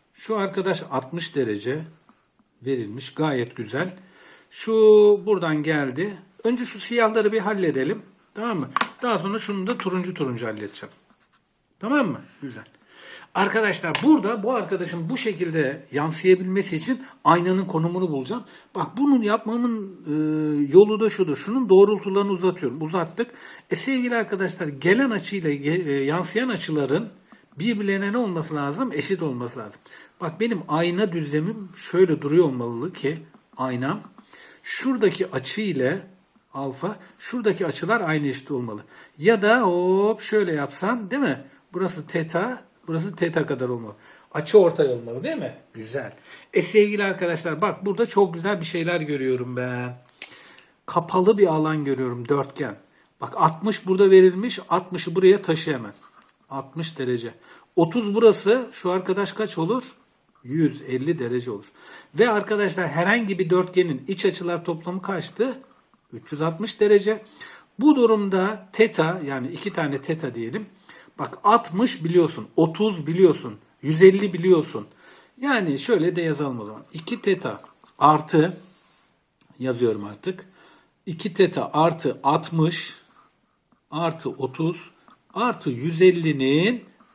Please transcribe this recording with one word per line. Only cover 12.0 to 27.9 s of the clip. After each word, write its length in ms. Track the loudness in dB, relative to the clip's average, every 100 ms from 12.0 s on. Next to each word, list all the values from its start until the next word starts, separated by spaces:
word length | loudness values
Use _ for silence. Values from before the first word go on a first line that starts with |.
| 0
mı? 140 | -4 -10 -16
Güzel. 240 | -16 -14 -20 _ _ -20 -20 -20 -8 -2
Arkadaşlar 580 | 0 2 0 0 -2 0
burada 400 | 4 4 4 -2
bu 100 | -2
arkadaşın 560 | -2 -2 -4 -4 -6 -6
bu 80 | -4
şekilde 680 | -4 -4 -2 0 0 -2 -8
yansıyabilmesi 840 | -4 -4 0 4 4 4 -2 -2 -4
için 280 | -4 -6 -8 -4
aynanın 420 | 2 4 4 0 0
konumunu 440 | -2 -2 -2 -2
bulacağım. 340 | -2 -4 -8 -10 -20 _ -6
Bak 220 | -6 0
bunun 240 | 4 4
yapmamın, 800 | 2 0 -2 -2 -2 -4 -8 -12 -6
e, 40 | -2 0 0 0 -2 6
yolu 280 | 8 8 6
da 100 | 0
şudur. 260 | 0 -2 -2
Şunun 340 | -2 -2 6
doğrultularını 600 | 8 8 4 0 0 0
uzatıyorum. 500 | 0 -2 -2 -4 -6
Uzattık. 500 | -4 -4 -4 -6 -8 -10 -20 -18 -8
E, 60 | -6
sevgili 400 | -2 -2 0 -2
arkadaşlar 520 | -2 -2 -4 -4 -8
gelen 420 | -2 2 2 2
açıyla 400 | 0 -4 -4 -2
ge-, 380 | -2 -2 -2 0
e, 140 | 0
yansıyan 460 | 0 -2 -2 -4 -4
açıların 600 | -4 -4 -2 0 -2 -4 -14 _ -20 _ -6
birbirlerine 520 | -4 -2 -2